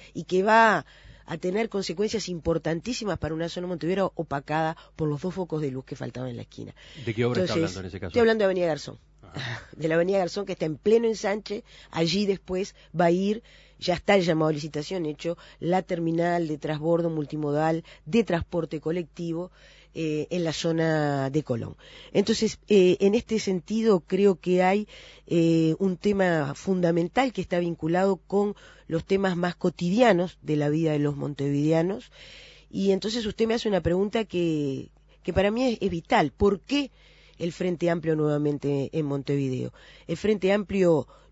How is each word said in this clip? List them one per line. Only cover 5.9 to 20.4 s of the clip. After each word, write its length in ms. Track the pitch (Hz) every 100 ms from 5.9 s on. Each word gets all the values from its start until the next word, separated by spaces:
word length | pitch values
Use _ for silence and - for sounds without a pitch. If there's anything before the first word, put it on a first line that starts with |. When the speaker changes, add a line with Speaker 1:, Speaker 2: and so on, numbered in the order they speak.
| 135
Speaker 1:
faltaban 320 | 123 120 127
en 80 | 117
la 60 |
esquina. 320 | 104 - 107 - - - 120
Speaker 2:
¿De 80 |
qué 100 | 110
obra 160 | 120 123
está 140 | 180
Speaker 1:
Entonces, 80 | 107
Speaker 2:
hablando 180 | 98 95
en 60 | 92
ese 120 | 92
caso? 100 | 90
Speaker 1:
estoy 120 | 240
hablando 220 | 226 226
de 20 |
Avenida 220 | 196 185 175
Garzón. 320 | 147 - 113 _ _
Speaker 2:
Ajá. 400 | - - 127 120 -
Speaker 1:
<laughs> 60 |
De 140 | - 156
la 60 |
Avenida 240 | 165 180 196
Garzón, 260 | 170 -
que 80 | 196
está 140 | 180 160
en 100 | 151
pleno 300 | 208 226 233
ensanche, 580 | 208 208 214 - 208 - - -
allí 360 | 156 165 185 202
después 480 | 185 - 185 202 - -
va 120 | 156 170
a 40 |
ir, 320 | 175 196 226 - - - -
ya 160 | -
está 220 | 175 - 202
el 60 |
llamado 280 | 175 160 156
a 20 |
licitación 540 | 151 151 147 147 190 156
hecho, 320 | 147 165 175 - -
la 200 | 160 185
terminal 640 | 185 175 165 165 170 175 165
de 120 | 151
transbordo 500 | 156 151 156 170 170
multimodal 760 | 160 143 151 147 147 160 165 - -
de 180 | - 220
transporte 600 | 202 170 - 175 160 156
colectivo, 680 | 160 175 160 - 170 165 175 - - - - -
eh, 300 | 160 151 147
en 120 | 175